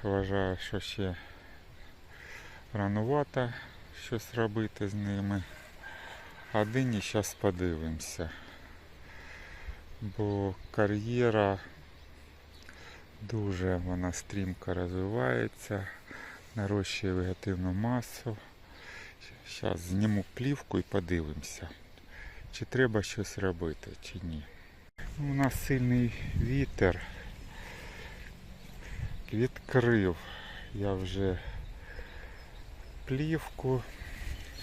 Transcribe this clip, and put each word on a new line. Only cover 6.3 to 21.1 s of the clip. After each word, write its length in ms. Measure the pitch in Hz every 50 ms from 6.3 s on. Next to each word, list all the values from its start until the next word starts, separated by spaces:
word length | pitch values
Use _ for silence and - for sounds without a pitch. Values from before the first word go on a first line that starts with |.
| - - - - -
А 120 | 110 107
дині 360 | 104 113 131 131 123 113 101
щас 320 | - - - 110 98 - -
подивимося. 960 | - - 101 90 87 90 90 82 78 80 80 80 80 - - - - 85 80 - - - - - - - - - - - - - - - - - - - - - - - - - - - - - - - - - -
Бо 540 | 110 104 - - 107 104 101 101 101 98 92 - - -
кар'єра 880 | - - 107 101 104 104 104 117 120 120 123 117 107 110 104 98 98 95 - - - - - - - - - - - - - - - - - - - - - - - - - - - - - - - -
дуже, 540 | 104 101 117 110 104 101 95 87 92 92 90
вона 380 | 87 87 92 90 90 90 90 87
стрімко 600 | - - - - 101 95 92 90 - - - 90
розвивається, 1120 | 90 90 87 90 92 92 98 107 120 127 127 123 120 113 110 - - - - 107 98 95 - - - - - - - - - - - - - -
нарощує 580 | 113 101 98 104 101 95 - - - - 95 90
вегетативну 600 | 92 90 92 92 - - 98 95 87 90 90 90
масу. 640 | 98 107 117 123 123 117 - - - - 127 107 - - - - - - - - - - - - - - - - - - - - - - -
Щас 320 | - - - 98 92 85
зніму 460 | 85 87 92 95 104 110 104 104 92 - -
плівку 460 | - 123 135 143 - - - - 92
і 20 |
подивимося, 880 | - - - 101 87 85